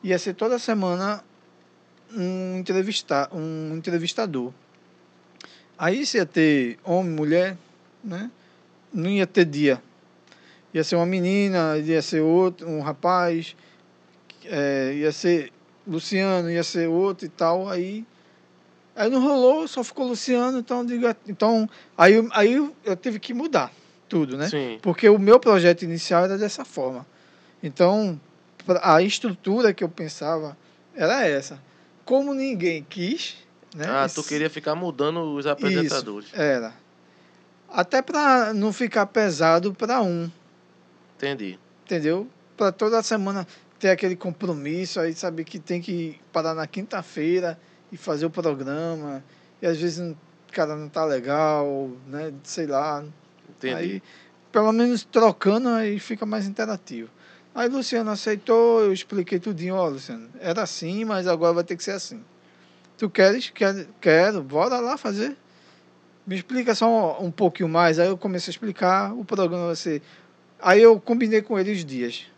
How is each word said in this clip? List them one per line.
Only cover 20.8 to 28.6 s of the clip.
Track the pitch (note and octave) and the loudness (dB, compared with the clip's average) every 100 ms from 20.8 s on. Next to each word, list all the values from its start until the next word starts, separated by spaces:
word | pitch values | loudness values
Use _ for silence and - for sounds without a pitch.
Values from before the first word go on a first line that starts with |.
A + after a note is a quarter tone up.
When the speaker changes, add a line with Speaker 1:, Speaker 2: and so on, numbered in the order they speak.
Speaker 1:
digo, | A#3+ A#3+ A#3+ | -4 -2 -2
"Ah", | A3 - | -2 -10
então, | F#3 G#3+ A3+ A3 - - - | 0 2 2 0 -8 -16 6
aí | F3 | 8
eu, | A3 A3+ | 8 4
aí | G#3+ G#3 | 4 4
eu, | C4 D4 - | 4 0 -6
eu | G#3+ | -6
tive | F3+ B3+ G#3+ | -4 -4 -6
que | - | -8
mudar | A#3+ D#4+ A3 B2+ - _ _ _ | -6 0 0 -2 -10 _ _ _
tudo, | F3 C#3+ C3+ | -2 -2 -4
né? | E3 | -4
Speaker 2:
Sim. | D3+ B2+ A2 | -4 -6 -4
Speaker 1:
Porque | G3+ E3+ G#3+ | -4 4 6
o | G#3 | 6
meu | G3 B3 | 8 8
projeto | A#3+ G3 F3 F3 | 8 6 6 4
inicial | E3+ E3 - E3+ | -2 -6 0 2
era | F#3 G3 | 2 0
dessa | G#3 A3+ | -4 -6
forma. | C4 - C3 B2+ - _ _ _ _ _ | -12 -6 -6 -6 -16 _ _ _ _ _
Então, | D3+ C3+ F3+ G#3 G#3 D3+ _ _ _ - | -12 2 2 4 0 -4 _ _ _ -14